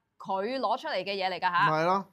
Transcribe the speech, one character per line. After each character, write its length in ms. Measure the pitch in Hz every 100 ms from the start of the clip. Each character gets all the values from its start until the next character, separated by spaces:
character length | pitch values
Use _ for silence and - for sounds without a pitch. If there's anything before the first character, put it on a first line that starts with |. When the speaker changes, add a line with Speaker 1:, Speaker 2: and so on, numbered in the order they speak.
| _ -
Speaker 1:
佢 420 | 175 190 208 262
攞 180 | 214 247
出 100 | 311
嚟 140 | 208
嘅 120 | 180 202
嘢 140 | 185
嚟 100 | 175
㗎 20 |
吓。 280 | 180 175 196
Speaker 2:
咪 100 | 156
係 40 | 165
咯。 200 | 190 190